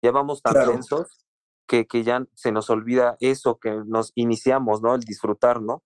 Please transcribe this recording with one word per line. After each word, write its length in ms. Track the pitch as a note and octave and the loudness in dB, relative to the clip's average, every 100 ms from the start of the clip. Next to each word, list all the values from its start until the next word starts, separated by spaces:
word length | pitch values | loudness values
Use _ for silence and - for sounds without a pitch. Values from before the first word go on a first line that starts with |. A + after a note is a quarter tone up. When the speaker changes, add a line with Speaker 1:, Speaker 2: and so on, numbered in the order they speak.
Speaker 1:
Ya 80 | A#2+ | 2
vamos 300 | C3 C#3+ D3 | 0 -2 -4
tan 120 | - | 2
Speaker 2:
Claro. 180 | C#3 B2 | 4 4
Speaker 1:
tensos 520 | A#2+ B2+ C#3+ F3 _ _ _ _ _ _ | 0 -2 -4 -6 _ _ _ _ _ _
que, 200 | A#2+ A2+ | 0 0
que 160 | A#2+ | -2
ya 220 | A2+ B2 C3 | -2 -2 -4
se 180 | _ B2 | _ -4
nos 180 | G#2+ G#2+ | -2 0
olvida 460 | A2 A2+ B2+ B2 A#2 | -2 0 2 2 0
eso 360 | B2+ C3+ - A#2 | -2 0 -2 -2
que 140 | A2+ G#2+ G#2+ | -4 -6 -4
nos 260 | A2+ A2 - | -4 -4 -2
iniciamos, 680 | A#2 A2+ - C3+ B2 G#2+ | 0 0 2 0 2 0
¿no? 140 | A#2 B2 | 0 0
El 60 | |
disfrutar, 600 | A#2 G2+ G#2+ G#2 B2 A#2+ | -4 -10 -6 0 2 0
¿no? 200 | G#2+ C#3 | -4 -8